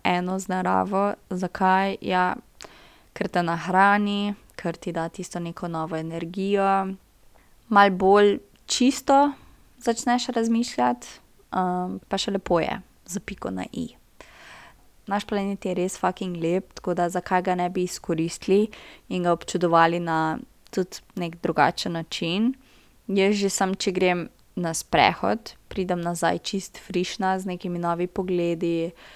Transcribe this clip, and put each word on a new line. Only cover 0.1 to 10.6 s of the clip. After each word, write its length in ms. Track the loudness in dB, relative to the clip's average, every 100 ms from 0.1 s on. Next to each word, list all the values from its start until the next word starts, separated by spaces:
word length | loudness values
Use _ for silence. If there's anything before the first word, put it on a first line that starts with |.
| 0 0 -4
z 100 | -4
naravo. 640 | -2 0 2 2 0 0 -2 -8
Zakaj? 680 | -6 -4 0 2 4 2 -4
Ja, 340 | -2 0 0 -2 -10 -20 -20 -20 -20 -20 _
ker 160 | -8 -4
te 140 | -2
nahrani, 920 | -2 -2 0 4 6 4 0 -2 -4 -6 -14 -8
ker 220 | -8 -6
ti 140 | -6
da 180 | -4 -6
tisto 300 | -8 -10 -8
neko 280 | -8 -8 -6
novo 280 | -6 -4 -6
energijo. 920 | -6 -8 -8 -4 0 2 2 2 -2 -8 _ _ -20 -20 _ _ 2
Malo 240 | 6 6
bolj 480 | 6 6 8 6 4 -4 _ -6
čisto 640 | 2 2 2 4 6 4 0 -14 -20 _ -8
začneš 500 | -4 -2 0 0 0
razmišljati, 800 | -2 2 0